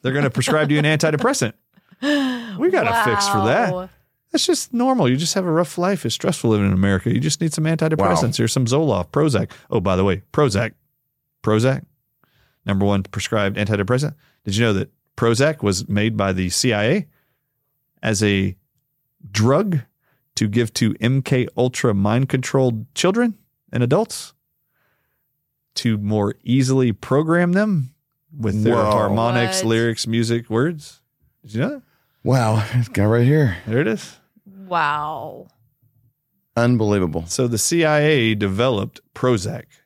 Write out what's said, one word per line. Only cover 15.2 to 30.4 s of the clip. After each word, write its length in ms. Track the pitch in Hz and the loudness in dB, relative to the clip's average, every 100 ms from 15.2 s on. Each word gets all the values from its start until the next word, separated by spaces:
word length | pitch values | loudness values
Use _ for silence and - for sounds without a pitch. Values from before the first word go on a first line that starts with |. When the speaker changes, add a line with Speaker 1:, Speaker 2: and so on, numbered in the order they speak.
| 117 113 143 151 | 0 2 2 0
Speaker 1:
was 260 | 104 90 - | -2 -2 -2
made 280 | 101 110 107 | -2 0 0
by 160 | 98 | -2
the 180 | 95 92 | 0 -2
C 220 | - 131 | -2 0
I 120 | 104 | 0
A 220 | 107 190 - _ _ _ _ _ _ _ _ _ | 0 0 -4 _ _ _ _ _ _ _ _ _
as 200 | 113 101 | -4 0
a 340 | 104 98 95 95 _ _ _ _ _ _ 98 | 2 2 0 -4 _ _ _ _ _ _ -10
drug 500 | 98 113 143 208 160 - _ _ _ _ - | 0 2 2 2 -2 -6 _ _ _ _ -4
to 100 | 110 | -2
give 240 | 110 117 | 0 -2
to 200 | - 110 - | 0 -2 0
M 220 | 113 135 | 0 0
K 260 | - 131 120 - | 0 -2 -2 -2
Ultra 380 | 127 - 127 | -2 0 -2
mind-controlled 1000 | 98 101 117 135 139 127 139 131 110 113 | 0 0 0 0 -2 -2 0 0 -2 -8
children 420 | - 175 214 240 208 _ _ _ | -2 0 2 0 -2 _ _ _
and 100 | 127 | -2
adults 520 | 123 160 226 - - _ _ _ _ _ _ _ _ _ _ _ _ _ _ - | 0 0 0 -8 -16 _ _ _ _ _ _ _ _ _ _ _ _ _ _ -4
to 220 | 120 107 | -2 -2
more 360 | 104 107 101 - | -2 0 -2 -4
easily 480 | - 131 127 135 127 | -2 0 2 2 2
program 600 | 98 - 135 160 170 175 | -2 -2 0 2 2 2
them 420 | 185 214 180 127 _ _ _ _ 151 | 0 0 -2 -4 _ _ _ _ -6
with 240 | 110 104 | -4 0
their 140 | 110 117 | 0 2
Speaker 3:
Whoa. 140 | 107 | 2
Speaker 1:
harmonics, 720 | 104 104 104 117 120 117 - | 2 2 0 0 0 0 -2
Speaker 2:
What? 60 | 113 | 0
Speaker 1:
lyrics, 360 | 113 117 113 113 | 0 0 -2 -2
music, 420 | 113 113 117 | -2 0 -2